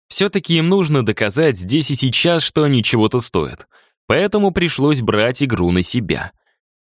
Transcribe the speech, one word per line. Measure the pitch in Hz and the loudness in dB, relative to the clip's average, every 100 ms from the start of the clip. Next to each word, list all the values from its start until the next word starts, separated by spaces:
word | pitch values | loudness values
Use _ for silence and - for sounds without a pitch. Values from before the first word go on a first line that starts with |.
| - | -10
Все-таки | - 202 196 - 165 | -2 -2 -2 0 0
им | 165 | 2
нужно | 196 160 143 113 | 2 2 0 0
доказать | 104 104 135 160 95 | 0 -2 2 0 0
здесь | 90 147 147 | -2 -2 0
и | 135 | -2
сейчас, | 131 - 170 170 | -2 0 0 0
что | - 156 | -2 0
они | 151 131 | 2 2
чего-то | 104 117 107 123 | 0 2 2 0
стоят. | - 90 69 58 - _ _ _ - | -2 -4 -4 -8 -20 _ _ _ -2
Поэтому | 147 - 208 196 | 0 2 2 0
пришлось | 170 175 - 147 139 | 0 -2 0 0 0
брать | 110 104 113 127 | 0 2 0 0
игру | 139 107 87 | -2 0 2
на | 90 | 0
себя. | 90 127 92 67 - _ _ _ _ _ | 0 -4 -2 -6 -6 _ _ _ _ _